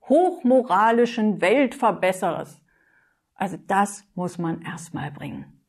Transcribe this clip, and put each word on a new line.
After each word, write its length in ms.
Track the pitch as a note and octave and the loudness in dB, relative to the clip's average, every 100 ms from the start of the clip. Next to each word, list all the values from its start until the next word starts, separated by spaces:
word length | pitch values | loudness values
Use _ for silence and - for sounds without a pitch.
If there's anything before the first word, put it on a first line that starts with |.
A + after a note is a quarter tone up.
| - | 2
hochmoralischen 1300 | C#4+ F4+ F4+ B3 C4 B3 F3+ A3 A#3 A#3+ A#3 G#3+ F3+ | 4 4 0 2 2 4 2 4 4 2 2 0 2
Weltverbesserers. 1200 | F3 A#3+ C4+ - A3+ F3+ F#3 F#3+ F#3+ D3+ D3 - _ _ _ _ _ _ _ _ | 2 4 2 0 -2 0 -2 0 -2 -4 -8 -16 _ _ _ _ _ _ _ _
Also 220 | G3 - - | -8 -8 -2
das 360 | G3 G3+ - _ - | 0 0 -2 _ -8
muss 220 | F3+ F3 | -8 -4
man 220 | E3 E3 | -6 -6
erstmal 500 | - D#3+ - D#3 C#3+ | -8 -14 -12 -10 -10
bringen. 500 | C#3+ C#3+ C3+ C#3 _ | -12 -14 -12 -16 _